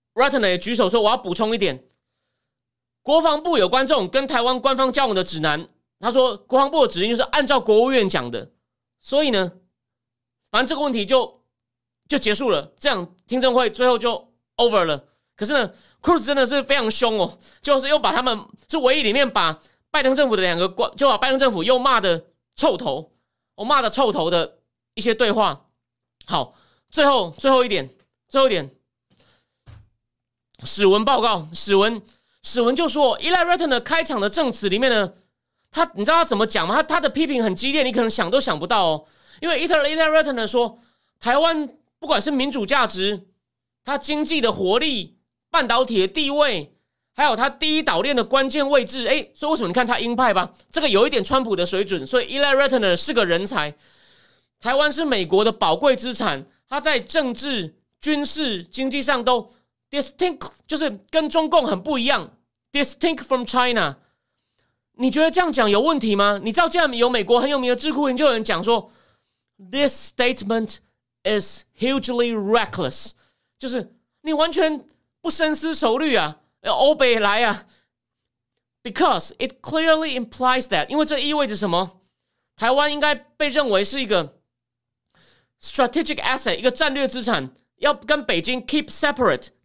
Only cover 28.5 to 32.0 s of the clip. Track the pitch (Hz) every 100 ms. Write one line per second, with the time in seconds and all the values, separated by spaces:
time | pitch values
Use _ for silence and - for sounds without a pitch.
28.5 | 190 135 _ _ _ _ _ _ _ _
29.5 | _ _ - - _ _ _ _ _ _
30.5 | _ - - 202 202 220 262 226 202 156
31.5 | 165 - 196 208 226